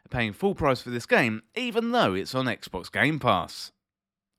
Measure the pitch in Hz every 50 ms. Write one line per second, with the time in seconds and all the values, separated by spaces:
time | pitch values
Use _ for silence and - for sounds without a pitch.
0 | _ - - 127 117 107 98 - 190 202 190 - 160 147 165 - - 127 120 120
1 | - - 247 208 147 113 110 110 - _ - 226 254 240 196 233 226 233 240 240
2 | 185 110 92 95 92 - - 131 131 123 104 - - - - 90 85 - - 98
3 | 110 143 160 139 131 123 101 87 80 - - - - - _ _ _ _ _ _
4 | _ _ _ _ _ _ _